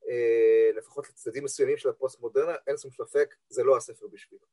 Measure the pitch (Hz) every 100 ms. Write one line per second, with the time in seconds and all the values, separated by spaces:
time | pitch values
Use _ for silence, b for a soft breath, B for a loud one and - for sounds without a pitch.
0 | - 123 117 117 113 113 113 110 - -
1 | 139 _ - 117 139 - 131 143 135 113
2 | 131 - 120 107 - 165 - 147 135 131
3 | 113 143 143 _ _ 120 123 127 - 113
4 | 107 - - - _